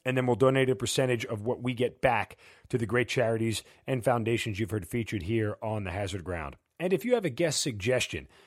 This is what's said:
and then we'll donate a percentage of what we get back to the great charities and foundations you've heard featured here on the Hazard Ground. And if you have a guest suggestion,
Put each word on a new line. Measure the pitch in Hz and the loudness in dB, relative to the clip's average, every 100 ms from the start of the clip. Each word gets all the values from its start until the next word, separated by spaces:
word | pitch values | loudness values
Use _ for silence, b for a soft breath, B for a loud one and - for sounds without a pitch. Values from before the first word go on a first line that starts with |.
and | 127 127 | -2 2
then | 127 | 2
we'll | 117 | 6
donate | 131 135 131 | 6 6 4
a | 127 | 2
percentage | 117 - 131 120 | 0 0 2 0
of | - 110 107 | -2 -4 -2
what | 120 | -2
we | 123 | -4
get | 120 123 - | 0 -2 2
back | 131 113 95 - B B B | 2 2 -2 -10 B B B
to | 127 | -4
the | |
great | 110 123 123 | 0 0 2
charities | - 113 113 113 107 b b - | 2 2 2 0 -2 b b -4
and | 131 | 0
foundations | 120 120 110 117 117 98 | 2 2 2 0 -2 -4
you've | 110 | -2
heard | 107 85 | -4 -4
featured | 120 113 107 | -4 -4 -4
here | 82 113 107 - | -2 0 0 -2
on | 110 107 | -4 -4
the | 95 | -4
Hazard | 90 101 98 | -4 -6 -6
Ground. | 80 85 73 - _ _ | -6 -6 -8 -12 _ _
And | 175 | -2
if | 190 | 0
you | 240 | 0
have | 240 180 | 0 0
a | |
guest | 117 165 - | 0 -2 0
suggestion, | 151 107 101 127 - 80 67 b | -4 -2 0 0 0 -6 -10 b